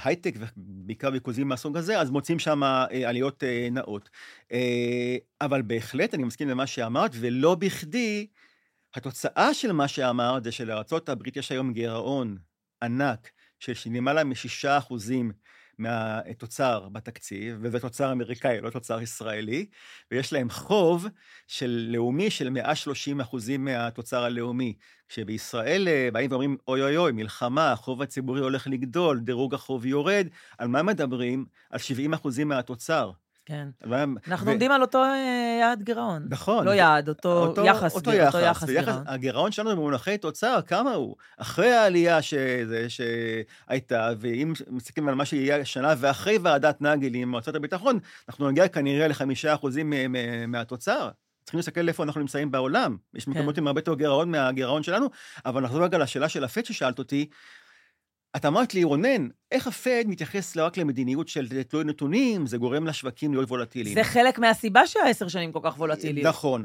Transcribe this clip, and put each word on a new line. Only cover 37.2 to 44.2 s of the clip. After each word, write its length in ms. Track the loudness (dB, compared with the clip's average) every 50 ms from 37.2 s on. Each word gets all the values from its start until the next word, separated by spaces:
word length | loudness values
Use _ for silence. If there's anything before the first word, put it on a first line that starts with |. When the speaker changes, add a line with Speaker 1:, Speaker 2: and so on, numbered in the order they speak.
| 0 2 2 4 4
Speaker 1:
אותו, 180 | 2 2 4 6
Speaker 2:
יחס 300 | 6 6 6 4 0 0
Speaker 1:
אותו 160 | 0 0 4
Speaker 2:
גירעון, 160 | 4 6 6
אותו 120 | 6 6 6
Speaker 1:
יחס. 180 | 4 4 4 2 0
Speaker 2:
יחס 60 | 0
Speaker 1:
ויחס, 160 | 0 2 2
Speaker 2:
גירעון. 180 | 2 -2 -4 -4
Speaker 1:
הגירעון 460 | -6 -6 -4 -4 -2 0 0 0 -2 -2
שלנו 180 | -2 -2 0
במונחי 480 | 0 0 0 0 0 0 0 -2 -4 -2
תוצר, 420 | -2 -6 -4 -2 0 2 2 2 0
כמה 280 | 0 0 0 2 0 0
הוא? 220 | -2 -4 -4 -8 _ -20 -20 -16
אחרי 360 | -14 -12 -8 0 4 4 6 8
העלייה 500 | 8 8 8 6 6 6 6 6 4 4
ש-, 120 | 2 0 0 0 2 0 0 -2
זה, 200 | -2 -2 -2 -4 -4
שהייתה, 1200 | -4 -4 -4 -2 -2 -2 -2 -4 -4 -4 -6 -8 -12 -16 -8 -4 -4 -4 -2 0 0 2 2 2 0 -2